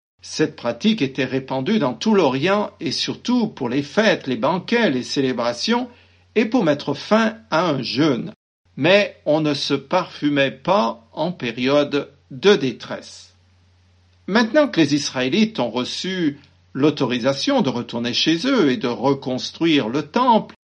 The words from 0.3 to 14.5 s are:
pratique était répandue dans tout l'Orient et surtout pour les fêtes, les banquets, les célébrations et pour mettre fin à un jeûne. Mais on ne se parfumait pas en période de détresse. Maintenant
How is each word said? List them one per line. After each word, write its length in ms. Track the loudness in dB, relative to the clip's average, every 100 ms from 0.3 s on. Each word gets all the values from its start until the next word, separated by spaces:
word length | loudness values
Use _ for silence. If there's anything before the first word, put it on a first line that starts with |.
| -2 -2 -2
pratique 440 | -6 0 0 2
était 220 | -2 -2
répandue 560 | -4 -4 -4 -4 0 0
dans 140 | 0
tout 200 | -2 2
l'Orient 580 | 4 4 2 0 0 -2 -6
et 100 | -6
surtout 560 | -6 -6 -6 -2 0 0
pour 220 | -4 -4
les 140 | -4
fêtes, 440 | -2 0 2 2 -2
les 80 | -2
banquets, 540 | 0 -2 0 0 2
les 140 | 0
célébrations 840 | -2 -2 0 0 -2 -2 0 -2 -2 -12 _ _ _ -2
et 60 |
pour 220 | 2 2 2
mettre 280 | 0 -2
fin 420 | -6 0 2 2 -4 -4
à 200 | 0 0
un 120 | -2
jeûne. 520 | -2 0 2 0 -4 -14 _ _ _ -2
Mais 400 | 4 4 2 -4 0
on 140 | 0
ne 140 | 0
se 200 | -2 -2
parfumait 800 | -4 0 -2 -2 -4 -2 2 0
pas 560 | -2 0 2 2 -4 _
en 180 | -4 -4
période 800 | -4 -6 -2 2 2 2 -2 -4 _ -18
de 260 | 0 4 4
détresse. 760 | 2 -6 -10 -12 -14 -20 -20 _ _ _ _ _ _ _ _ _ -2
Maintenant 400 | 0 2